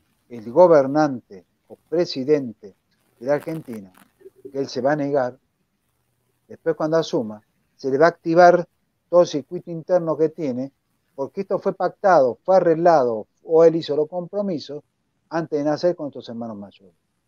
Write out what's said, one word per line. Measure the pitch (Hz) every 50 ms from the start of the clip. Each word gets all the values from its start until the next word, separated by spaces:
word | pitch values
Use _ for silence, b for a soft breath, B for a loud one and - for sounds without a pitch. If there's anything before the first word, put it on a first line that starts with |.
| _ _ _ _ _ _
el | 123 117 104 117
gobernante | 117 160 180 175 165 143 131 135 139 151 156 143 135 113 - _ 104 95 - _ _ _ _
o | _ 110 - _ _
presidente | 156 165 175 - - 139 127 139 151 147 135 120 107 - - 98 - _ _ _ _ _ _ _ _ _
de | 120
la | 135 147
Argentina, | 143 - 165 160 160 - - 117 107 95 95 _ _ _ _ _ _ - - - _ - -
que | - 135
él | 139 -
se | - 131
va | 120 139
a | 151
negar, | 151 139 139 143 139 123 123 127 _ _ _ _ _ _ _ _ _ _ _ _ _ _ _ _ _ _ _ _ _ _
después | _ 110 - _ 165 156
cuando | - - 156 160 165
asuma, | 151 - - 151 117 107 107 107 _ _ _ _ _ _ _
se | _ - 135
le | 131 139
va | 156
a | 170
activar | 165 - - 170 160 175 180 175 175 175 165 - _ _ _ _ _ _ _ _
todo | 170 175
el | 175
circuito | - - 143 127 _ 180 175 - 175
interno | 170 165 143 - 180 180 170 160 151
que | 135 160 156
tiene, | 156 - 165 135 120 123 131 135 - _ _ _ _ _ _ _ _
porque | - 135 127 - 196
esto | 196 - 202 175
fue | - 196
pactado, | 185 - 185 175 - _ - 196 180 156 135 123 110 - _
fue | - 185
arreglado, | 190 170 170 160 160 170 175 165 151 127 120 113 107 101 - _ _ _
o | - 165 160 165
él | 165 160
hizo | 165 151 - 143
los | 151 151 151
compromisos | 180 180 175 170 - 202 208 196 175 139 - - 143 147 - _ _ _ _ _ _ _ _ _
antes | 156 165 165 - 156 143
de | 143
nacer | 151 151 147 - 180 170
con | - 156 135
estos | - 131 113 -
hermanos | 117 117 117 117 110
mayores. | 101 101 95 - _ 98 90 _ _ _ _ _ _ _